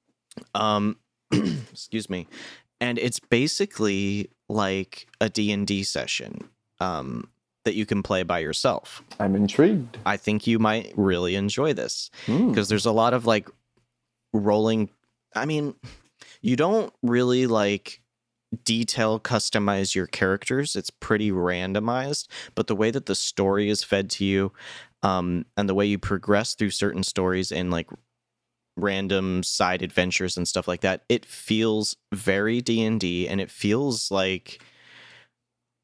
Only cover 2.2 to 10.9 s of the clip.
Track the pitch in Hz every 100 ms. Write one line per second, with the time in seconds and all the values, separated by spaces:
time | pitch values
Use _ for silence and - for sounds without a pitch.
2.2 | 82 - - - _ - 123 120 123 -
3.2 | - 120 147 - 202 - 107 98 98 101
4.2 | - _ - 107 98 95 92 - - -
5.2 | 110 110 104 101 101 101 98 - - -
6.2 | 55 - - _ _ - 92 80 65 58
7.2 | - _ _ _ 117 98 104 104 - 95
8.2 | 85 87 76 76 135 95 - - - -
9.2 | 101 98 101 - 170 196 117 113 101 101
10.2 | - 107 - 113 110 110 -